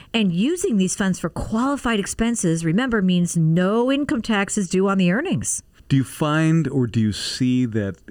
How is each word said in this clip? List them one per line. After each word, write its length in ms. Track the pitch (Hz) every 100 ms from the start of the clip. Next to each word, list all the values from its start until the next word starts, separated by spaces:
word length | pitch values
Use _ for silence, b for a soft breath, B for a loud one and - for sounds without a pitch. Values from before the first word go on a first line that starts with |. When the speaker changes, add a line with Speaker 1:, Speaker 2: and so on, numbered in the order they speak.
| B
Speaker 1:
And 180 | 226 202
using 460 | 170 247 359 392 208
these 180 | 185 -
funds 240 | 190 180
for 100 | 165
qualified 680 | - - 220 269 285 240 214
expenses, 680 | 185 - 226 233 175 165 165
remember, 360 | 180 262 226
means 360 | 185 180 175 170
no 540 | 160 165 185 226 254
income 300 | 277 294 269
tax 360 | 220 208 202 -
is 120 | 180
due 180 | 185 196
on 100 | 196
the 140 | 180
earnings. 520 | 202 359 156 95 - - _ -
Speaker 2:
Do 80 | 135
you 80 |
find 640 | 127 - 151 156 160 165 143
or 180 | 139 120
do 140 | 113
you 120 | 107
see 540 | 95 - - 127 127 123
that 300 | 110 98 90 -